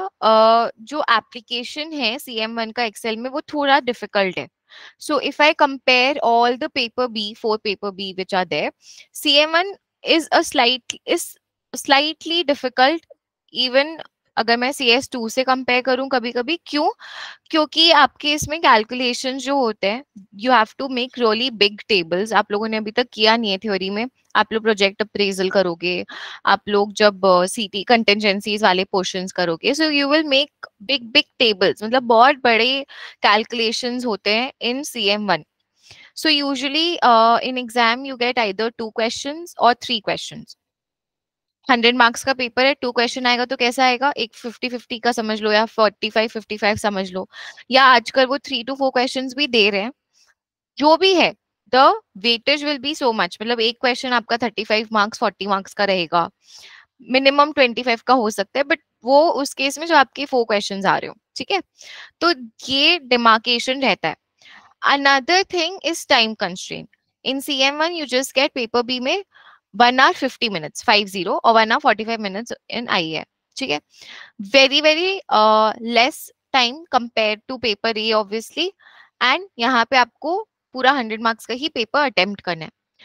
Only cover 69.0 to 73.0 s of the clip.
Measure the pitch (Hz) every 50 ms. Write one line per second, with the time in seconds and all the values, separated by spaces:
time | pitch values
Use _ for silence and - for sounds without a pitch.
69 | 240 269 330 403 403 _ _ _ - - - _ _ _ - 196 240 240 254 254
70 | 269 320 359 - 285 254 - - 247 226 196 165 151 147 - - - - 220 208
71 | 214 190 185 202 170 190 262 330 - 233 226 226 220 214 233 277 - 277 214 202
72 | 220 220 233 220 214 196 185 202 240 - - - _ - - 226 247 - - 196